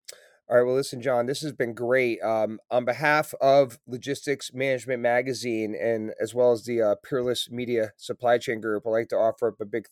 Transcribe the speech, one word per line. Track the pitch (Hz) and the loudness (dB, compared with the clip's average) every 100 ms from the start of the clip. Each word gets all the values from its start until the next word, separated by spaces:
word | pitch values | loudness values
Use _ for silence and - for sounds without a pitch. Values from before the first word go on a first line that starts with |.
| - - - _ - | -20 -20 -20 _ 0
All | 123 | 4
right. | |
Well, | 123 | 4
listen, | 127 139 131 | 2 -2 -6
John, | 120 123 120 | -2 0 0
this | - | -4
has | 156 | -8
been | 101 120 | -4 -6
great. | 113 120 131 123 110 | -4 0 2 2 0
Um, | 101 113 107 110 - | -2 0 0 -4 -2
on | 120 | 0
behalf | 120 120 151 151 151 - | 0 0 2 2 0 0
of | 135 139 135 - - | 4 6 4 -2 -12
Logistics | 123 131 139 - 139 - | -10 -6 -6 -4 -4 -6
Management | 123 135 131 117 127 | -4 -2 -2 -2 -2
Magazine | 120 120 131 117 120 113 107 104 | 2 2 2 -4 -4 -2 -2 -2
and | 110 113 107 - | -2 0 -4 -4
as | 110 | -4
well | 117 123 | 2 4
as | 117 | 4
the, | 110 120 | 0 0
uh, | 107 104 | 2 0
Peerless | - 135 123 117 - | 0 -2 0 -2 -4
Media | 120 123 120 107 - | -6 -2 0 -2 -6
Supply | - 117 120 123 | -12 -4 2 2
Chain | - 113 | 2 -4
Group, | 110 104 | -2 -4
I'd | 113 | 0
like | 113 117 | -2 0
to | 98 | 2
offer | 110 110 117 | 2 2 -2
up | 101 | -4
a | |
big | 104 117 101 | -6 -6 -4